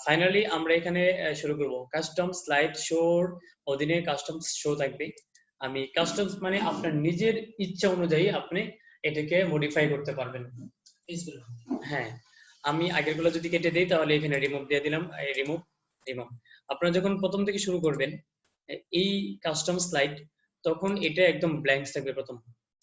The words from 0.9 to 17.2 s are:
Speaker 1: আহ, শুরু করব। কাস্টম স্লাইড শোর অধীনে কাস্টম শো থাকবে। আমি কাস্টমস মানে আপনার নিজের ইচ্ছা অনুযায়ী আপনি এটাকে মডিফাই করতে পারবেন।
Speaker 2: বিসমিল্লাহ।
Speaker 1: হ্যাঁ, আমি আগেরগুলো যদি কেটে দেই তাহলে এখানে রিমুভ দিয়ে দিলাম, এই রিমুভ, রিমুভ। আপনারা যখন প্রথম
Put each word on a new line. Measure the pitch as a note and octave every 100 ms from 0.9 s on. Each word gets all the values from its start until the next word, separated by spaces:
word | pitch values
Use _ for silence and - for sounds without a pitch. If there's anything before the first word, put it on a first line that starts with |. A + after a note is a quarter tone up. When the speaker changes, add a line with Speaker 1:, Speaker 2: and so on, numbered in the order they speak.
| F3 F3+ F3+
Speaker 1:
আহ, | D#3+
শুরু | D3+ D3
করব। | D3+ C#3 B2+ B2+
কাস্টম | D#3 D#3+ - F3+
স্লাইড | F3+ - C#3+ D#3 D#3
শোর | - E3 E3+ F3 F3 F3 - _ -
অধীনে | C#3 D3+ E3+
কাস্টম | E3+ C#3+ - D#3+
শো | D#3+ - D3
থাকবে। | D3 B2 A#2+ D3+ - _ _ _ _
আমি | C3 C3+ C3+
কাস্টমস | - E3+ G#3 G3 -
মানে | F#3 G3
আপনার | G#3 D#3 E3+
নিজের | D3+ D#3 E3+ A3 A3 - -
ইচ্ছা | F#3 - G3
অনুযায়ী | F3+ E3+ D#3 G3
আপনি | D#3+ - F3 A3 - - _
এটাকে | D#3 D3+ D3+ E3+
মডিফাই | F#3 D3+ D3 D#3 D3+
করতে | C#3+ C#3+
পারবেন। | B2+ B2 B2+ B2 - - _ - _ -
Speaker 2:
বিসমিল্লাহ। | E3+ D#3+ - - - - C4
Speaker 1:
হ্যাঁ, | C3+ C#3+ A2+ A#2+ _ _ - _
আমি | D3 D#3 F3
আগেরগুলো | E3+ D3 D#3+ E3
যদি | E3 E3
কেটে | E3+ E3
দেই | D#3+ F3
তাহলে | E3+ D3+ D3+
এখানে | D3+ C#3+
রিমুভ | C3+ C#3 C#3
দিয়ে | C#3+
দিলাম, | D3 D#3 F3
এই | D#3 C#3
রিমুভ, | C3 C#3 E3 - _ _ _ -
রিমুভ। | B2 B2 B2 _ - -
আপনারা | C#3 F3
যখন | F3 F#3+
প্রথম | G3